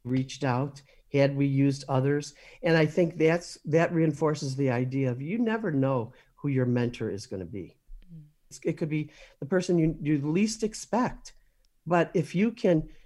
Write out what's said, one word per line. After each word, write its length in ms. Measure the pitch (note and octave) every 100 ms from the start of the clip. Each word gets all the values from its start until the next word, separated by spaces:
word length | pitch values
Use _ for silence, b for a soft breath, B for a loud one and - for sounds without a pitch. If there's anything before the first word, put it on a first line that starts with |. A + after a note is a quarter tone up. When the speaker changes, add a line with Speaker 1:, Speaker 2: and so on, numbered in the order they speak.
Speaker 1:
reached 400 | B2 C3 C3 -
out, 380 | C#3 B2 C#3+ - - b b
had 240 | C#3 C#3 C#3
we 100 | C#3+
used 380 | C3+ C#3 C#3 -
others. 460 | C3+ C3+ D3 C#3+ - B B
And 120 | E3+ D#3+
I 120 | D#3
think 300 | F#3 E3+ D3+
that's, 420 | D#3 E3+ - - D#3+
that 280 | D#3 E3
reinforces 640 | E3 D#3+ D3+ D#3 D#3 C#3 C3
the 160 | C3+
idea 400 | B2 C3 C3+ C3
of 100 | A#2+
you 160 | D3 A3+
never 320 | A3+ A3 G#3+
know 420 | C#3 C3 C3 A2+ b b b
who 120 | D3
your 180 | C3 B2
mentor 440 | A#2+ A#2+ - A2
is 160 | G2 -
gonna 180 | G2 F2+
be. 320 | G2 D#2+ - - - -
Speaker 2:
Mm. 120 | D#3+ D3+ _ _
Speaker 1:
It's, 100 | -
it 100 | - D#3+
could 120 | D#3
be 220 | D#3 D3+ B B B
the 60 | -
person 320 | F#3 F3 F3
you, 180 | D#3+ D3
you 160 | C#3+ D3+ D3
least 380 | E3+ G#3+ -
expect. 720 | G#3+ - - A3+ A#3 - - - _ _ _ _ -
But 240 | F3 D#3+ F3+
if 180 | C3+
you 180 | E3+ A3+
can, 380 | A3+ G3 D#3+ - B